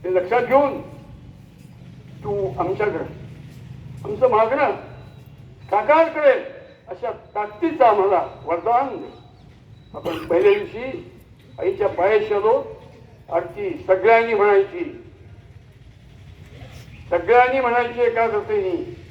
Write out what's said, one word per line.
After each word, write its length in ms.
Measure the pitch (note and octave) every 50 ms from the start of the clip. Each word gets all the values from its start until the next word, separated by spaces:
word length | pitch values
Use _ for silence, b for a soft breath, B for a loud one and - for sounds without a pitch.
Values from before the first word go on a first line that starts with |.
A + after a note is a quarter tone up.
| -
हे 100 | F3+ F#3
लक्षात 280 | F3+ - F3+ A3+ B3
घेऊन 400 | B3 - B3 C#4 C#4+ C4+ G#3+ - - - - - - - - - - - - - - - - - - - - - - - - - - - - - -
तू 360 | G#3 G3+ G3+ F#3+ - - -
आमच्याकडं 440 | E3 F3+ G3+ G3+ G#3+ G3+ E3 - - - - - - - - - - - - - - - - - - - - - -
आमचं 240 | - G#3+ G3+ C4 C4
मागणं 420 | - A3 A3+ A3 C4+ D4+ C#4 A3+ - - - - - - - - - - - - - - - - - - - -
साकार 380 | F#3+ G#3+ A3 A3+ D4+ D#4+ E4 D#4+
करेल 340 | - D#4 D4+ C#4 B3 - - - - - - - - _ _
अशा 240 | - F#3 - A#3+ -
ताकदीचं 760 | - - - - - G#3 G#3 G#3 - - E4+ E4 D4 - B3+
आम्हाला 420 | A#3 G#3 G#3 F#3 G3+ F#3+ E3 C#3 - - - B2+
वरदान 520 | C#3+ E3 E3+ - A3 A#3+ B3+ C#4 C4 A3
दे. 120 | E3+ - - - - - - - - - - - - - - - - - - -
आपण 340 | - - - - D#4+ D#4+
पहिल्या 260 | - E3+ F4+ G4 G#4 -
दिवशी 580 | G#4 G4 - - A3 B3 - B3+ E3+ - - - - - - - - - - - -
आईच्या 280 | - F#3+ G3 - G#3
पायाशी 460 | - - - F3 G3+ A3 G#3 G#3 - G#3
आलो, 300 | G3+ - A3+ B4+ C#4+ - - - - - - - - - - - - - -
आरती 520 | E3 F3 F3 - - G3+ G3+ F#3 E3 - -
सगळ्यांनी 460 | F#3+ F#3+ F#3 F3+ A3 A3+ A3+ A#3 A#3 A3+
म्हणायची, 720 | G3+ G3+ G#3 G3+ G3 G3 - - F3 E3 - - - - - - - - - - - - - - - - - - - - - - - - - - - - - - - - - - - - - - - - - - - - -
सगळ्यांनी 500 | F3 E3+ E3 F3+ A#3 B3 B3+ B3+ C4 C4+
म्हणायची 420 | B3+ A#3 A#3+ B3 A#3 A#3 A#3 A#3+
एकाग्रतेने. 960 | A#3+ A#3 A3+ A3+ A#3 G#3+ G3+ G#3 G3+ - G#3+ G#3 F#3+ F#3 E3+ - - - - - - -